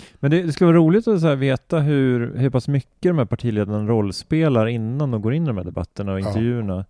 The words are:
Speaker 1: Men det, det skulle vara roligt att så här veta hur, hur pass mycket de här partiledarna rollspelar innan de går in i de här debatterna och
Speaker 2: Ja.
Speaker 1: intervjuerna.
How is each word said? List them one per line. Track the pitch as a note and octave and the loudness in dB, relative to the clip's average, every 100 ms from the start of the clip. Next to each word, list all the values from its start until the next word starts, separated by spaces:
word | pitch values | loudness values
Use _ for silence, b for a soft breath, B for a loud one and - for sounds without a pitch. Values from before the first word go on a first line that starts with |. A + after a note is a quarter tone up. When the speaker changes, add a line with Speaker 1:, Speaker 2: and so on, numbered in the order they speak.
| B _ | B _
Speaker 1:
Men | C#3+ | 0
det, | E3+ | 0
det | E3+ | 0
skulle | C#3 F3 | 2 4
vara | E3+ | 6
roligt | D#3+ G#3 A#3 | 6 4 2
att | F#3+ | 2
så | D#3+ | 2
här | C3+ | 0
veta | C3+ B2+ - E3 | 0 -2 -2 -2
hur, | D3 C#3+ C3 B2 A#2 - | 0 2 2 0 -2 -2
hur | C3 | 0
pass | B2+ - | 0 0
mycket | C#3 - _ F3+ | -2 -4 _ 0
de | E3 | 0
här | A2+ | 0
partiledarna | - A#2+ G#2 G2+ G#2+ G#2+ | -2 -2 -2 -2 -2 0
rollspelar | A2+ G2+ - - D#3+ D#3+ A#2 A2 | 0 0 -4 -4 0 2 2 0
innan | A#2 A2 C#3 C#3+ | -2 -4 -4 -2
de | A2 | -2
går | A2 | -2
in | D3+ | -2
i | D#3+ | -2
de | G2 | -4
här | |
debatterna | F2+ F2+ - - G2+ | -6 -8 -8 -8 -6
och | F#2+ | -4
Speaker 2:
Ja. | G2+ | -4
Speaker 1:
intervjuerna. | G#2+ A#2 A#2+ G2+ F#2 | -2 -2 -2 -4 -6